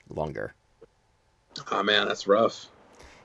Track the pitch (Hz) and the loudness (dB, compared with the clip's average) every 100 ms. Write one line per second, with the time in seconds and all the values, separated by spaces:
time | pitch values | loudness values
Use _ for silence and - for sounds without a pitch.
0 | - 78 76 67 52 - _ _ - _ | -10 -6 -6 -6 -10 -12 _ _ -20 _
1 | _ _ _ _ _ - - 104 101 104 | _ _ _ _ _ -14 -4 -2 2 2
2 | 101 107 95 104 110 - - _ _ - | 2 0 2 4 4 0 -16 _ _ -20
3 | - - | -20 -20